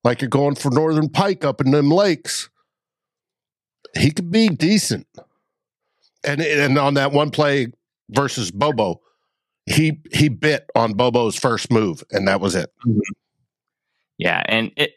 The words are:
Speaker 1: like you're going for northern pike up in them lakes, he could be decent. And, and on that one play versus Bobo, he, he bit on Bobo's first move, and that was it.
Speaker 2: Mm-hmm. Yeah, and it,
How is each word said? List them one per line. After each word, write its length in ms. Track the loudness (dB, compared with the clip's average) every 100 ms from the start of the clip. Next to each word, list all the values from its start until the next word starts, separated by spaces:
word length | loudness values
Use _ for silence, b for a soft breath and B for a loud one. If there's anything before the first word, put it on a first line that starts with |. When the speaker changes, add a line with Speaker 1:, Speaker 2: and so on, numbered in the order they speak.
Speaker 1:
like 160 | -2 0
you're 80 | 0
going 260 | 0 0
for 160 | 0 0
northern 380 | 2 2 0 0
pike 340 | 0 0 0
up 200 | -4 0
in 80 | 2
them 200 | 2 4
lakes, 600 | 4 2 -2 -6 -10 -12 _ _ _ _ _ _ _ _ _ _ _ _ _ -12 -2
he 140 | 0
could 200 | 0 -2
be 200 | 2 2
decent. 560 | 2 0 0 0 -6 -8 -20 -20 _ _ _ _ _ _ _ _ _
And, 200 | -6 -2
and 340 | -2 0 2 2
on 160 | 2
that 160 | 0 2
one 200 | 0 0
play 380 | 0 0 0 -2 -8 _ _ -4
versus 400 | -2 -2 -4 -6
Bobo, 500 | -2 -2 0 -2 -4 _ _ _ _ _ _
he, 360 | -4 0 0 -2 -6
he 160 | 0 0
bit 400 | 2 -2 -2 -2
on 180 | -2 0
Bobo's 440 | 0 0 0 -2 -2
first 340 | -2 -2 0
move, 340 | 0 2 -4 -6
and 180 | -2 0
that 120 | 0
was 140 | 0
it. 160 | -2 -6 _ -2
Speaker 2:
Mm-hmm. 120 | 0 -2 -10 _ _ _ _ _ _ _ _ _ -6
Yeah, 240 | -2 -2 -2
and 260 | -2 -2 -4
it, 160 | -6